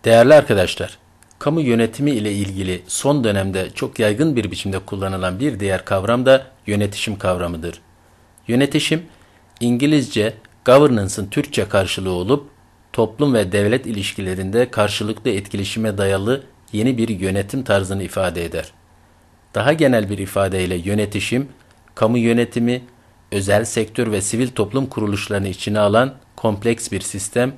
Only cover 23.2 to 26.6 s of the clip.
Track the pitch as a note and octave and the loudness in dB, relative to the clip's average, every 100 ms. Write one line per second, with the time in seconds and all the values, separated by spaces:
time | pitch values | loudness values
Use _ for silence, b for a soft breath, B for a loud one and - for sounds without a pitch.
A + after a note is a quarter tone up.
23.2 | _ G2+ F#2+ G2+ A2+ - G#2+ - A2+ G#2 | _ -4 2 0 2 -4 -2 -2 -2 -2
24.2 | - A2+ B2+ B2+ G2+ C3+ C3 - G#2 G2+ | -2 -2 -2 -2 -2 -2 -4 -4 -2 -2
25.2 | - G2+ G2 F#2 - G#2+ G#2 G#2+ C3+ - | -4 -4 -4 -6 -2 2 4 4 2 -4
26.2 | - - A#2 G#2 | -20 -4 -4 0